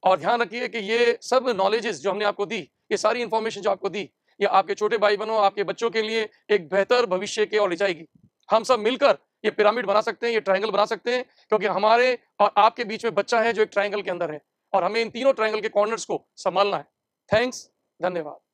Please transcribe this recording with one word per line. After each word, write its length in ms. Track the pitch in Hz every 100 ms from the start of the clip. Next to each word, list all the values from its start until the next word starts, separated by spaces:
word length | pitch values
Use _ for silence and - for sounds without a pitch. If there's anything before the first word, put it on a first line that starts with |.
और 140 | 190 185
ध्यान 240 | 160 240
रखिए 260 | 196 233 247
कि 100 | 226
ये 400 | 196 233 240 240
सब 260 | - 254 247
नॉलेजेस 520 | 196 190 220 220 160
जो 100 | 190
हमने 140 | 196
आपको 220 | 208 202 202
दी, 240 | 220 147 _ _
ये 60 | 202
सारी 260 | 208 233
इन्फॉर्मेशन 380 | 233 226 226 202
जो 100 | 196
आपको 180 | 190 196
दी, 220 | 170 151 _ _ _
ये 60 | 196
आपके 280 | 190 185
छोटे 240 | 202 208 214
भाई 180 | 208 202
बहनों, 280 | 190 220
आपके 180 | 196 196
बच्चों 280 | 180 180 233
के 120 | 220
लिए 260 | 214 226 214 _ _
एक 180 | 208 156
बेहतर 380 | 190 196 247 226
भविष्य 400 | 185 202 - 214
की 120 | 208
ओर 120 | 202
ले 60 | 170
जाएगी। 300 | 202 165 160 _ _ _ _
हम 120 | 220
सब 160 | 226 247
मिलकर 400 | 214 254 277 - _ _
ये 60 | 214
पिरामिड 360 | - 208 226 196
बना 140 | 214
सकते 260 | 220 190 233
हैं, 80 |
ये 60 | 226
ट्रायंगल 300 | 196 190 214
बना 140 | 196
सकते 320 | 202 214 240 247
हैं, 80 | 254 _ _
क्योंकि 180 | 214 196
हमारे 520 | 185 214 233 254 240 _ _
और 100 | 202 -
आपके 280 | 214 240
बीच 200 | 233 220
में 100 | 226
बच्चा 260 | 175 196 233
है 120 | 226
जो 100 | 202
एक 60 | 214
ट्रायंगल 300 | 202 202 202
के 80 | 190
अंदर 200 | 175 170
है, 120 | 151 _ _ _
और 120 | 190
हमें 160 | 175 214
इन 100 | 226
तीनों 220 | 240 269
ट्रायंगल 280 | 262 220 214
के 80 | 208
कॉर्नर्स 360 | 208 208 226
को 220 | - 175 _ -
संभालना 400 | - 131 202 170
है। 80 | 139 _ _ _ _
थैंक्स, 380 | 214 247 - - _ _ _
धन्यवाद। 500 | 175 175 151 160 _